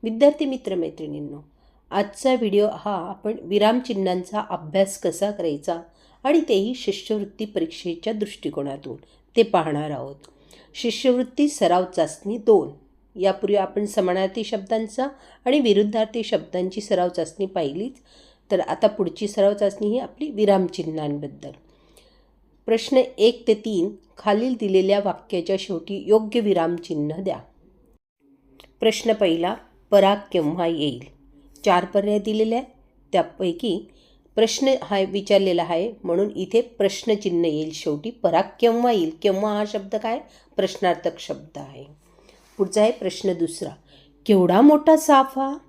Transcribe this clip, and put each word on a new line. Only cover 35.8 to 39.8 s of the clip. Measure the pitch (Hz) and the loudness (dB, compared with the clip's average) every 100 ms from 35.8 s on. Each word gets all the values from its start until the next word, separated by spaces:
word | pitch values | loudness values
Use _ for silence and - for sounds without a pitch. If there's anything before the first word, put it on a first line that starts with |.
| 208 226 | -4 -6
म्हणून | 170 175 202 - | -2 0 0 -4
इथे | 185 226 | 0 0
प्रश्नचिन्ह | 240 - 202 190 - 208 208 175 170 | 0 0 -2 -2 -2 -2 0 0 0
येईल | 151 156 | -2 -6
शेवटी. | 160 - 147 214 | -6 -6 -4 -6
पराग | 240 175 160 196 - | -4 0 2 0 0
केव्हा | 233 226 247 | 2 2 2
येईल? | 220 160 160 | 2 0 0
केव्हा | 208 190 214 208 | 0 0 -2 -2
हा | 208 | -4
शब्द | 214 | -6